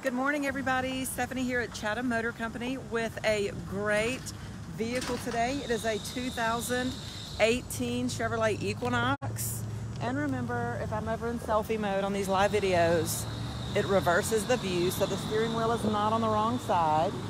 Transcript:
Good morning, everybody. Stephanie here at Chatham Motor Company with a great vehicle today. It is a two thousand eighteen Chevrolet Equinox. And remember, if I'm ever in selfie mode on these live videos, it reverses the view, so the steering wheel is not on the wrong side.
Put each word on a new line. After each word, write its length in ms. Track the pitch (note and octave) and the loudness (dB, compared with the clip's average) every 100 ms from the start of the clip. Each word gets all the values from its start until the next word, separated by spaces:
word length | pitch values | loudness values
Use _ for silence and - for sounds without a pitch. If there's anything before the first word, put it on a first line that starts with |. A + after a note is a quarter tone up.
Good 80 | C4+ | -2
morning, 320 | B3 C4 D4 C#4 | 0 0 0 -2
everybody. 600 | C4+ C4 C4 C4 C4 C4 | -2 0 0 0 -2 -4
Stephanie 400 | - B3 C4 B3 | -4 -4 -2 -2
here 160 | B3 | 0
at 120 | A3+ | -2
Chatham 360 | - G#3+ G#3+ B3+ | -4 -4 -2 0
Motor 240 | A3+ A3+ | 0 -2
Company 440 | A#3 A3+ A3 A#3+ C4 | -4 -6 -4 -4 -6
with 400 | - A3+ A3+ - | -4 -2 -2 -2
a 280 | G#3 G#3+ G3+ - E3 | 0 2 0 -4 -6
great 500 | F#3+ G#3 G#3 A3 B3+ - - - - - - | -4 0 2 0 -2 -8 -10 -12 -10 -10 -6
vehicle 400 | A3+ B3 B3+ A#3+ | -2 -2 -2 -4
today. 420 | B3+ A#3 A#3 C#4 | -2 0 0 0
It 60 | A#3+ | -2
is 160 | A3+ A3 | -2 0
a 120 | G#3+ | -2
two 300 | - C4 B3+ | -4 -4 -4
thousand 640 | B3 A3+ A#3 A3+ B3 B3+ C4+ - - - - | -2 0 0 0 0 0 -4 -8 -10 -10 2
eighteen 680 | G#3+ B3 - - B3 A#3+ B3 | 4 4 0 -4 -2 0 -2
Chevrolet 520 | - A#3 A3+ A3 G#3 | -2 -2 2 2 0
Equinox. 1000 | F#3+ G#3 B3 B3 A#3+ C#4 - - - - - - - - | -2 -2 0 0 2 0 -2 -4 -4 -4 -6 -6 -8 -4
And 160 | A#3 C4+ | -2 -2
remember, 600 | D4 B3+ A#3+ A#3+ A#3+ A#3+ | -2 -2 -2 -2 -2 -2
if 80 | A3+ | -4
I'm 160 | A3 A3 | -4 -2
ever 220 | A3 A#3 | -2 -2
in 100 | A#3 | -4
selfie 400 | - G#3+ G#3 A3 | 0 0 2 -2
mode 240 | G#3 G3 | 0 0
on 80 | G3 | 0
these 160 | G3 F#3+ | 0 2
live 240 | F#3+ G3+ | 4 4
videos, 720 | G#3 G3 F3+ E3+ E3+ D#3+ - - - - - - G3 | 4 4 6 6 4 2 -2 -4 -6 -6 -6 -2 0
it 80 | G3+ | 4
reverses 600 | G3 F3+ F3 - A3 G3+ | 4 4 2 4 0 2
the 120 | B3 | 0
view, 340 | G3 F3 F3+ | 2 2 2
so 140 | F3+ F#3+ | 2 0
the 100 | F#3+ | 0
steering 400 | - G#3+ A3+ A3+ | 0 0 2 2
wheel 160 | A3+ | 2
is 140 | A3+ G#3+ | 2 2
not 260 | G#3+ G#3+ | 2 4
on 80 | A3 | 4
the 80 | A3+ | 4
wrong 320 | G#3+ G#3+ B3 | 4 2 0
side. 540 | - F#3 E3 D#3 F3+ A3 - | 2 4 6 6 4 0 -6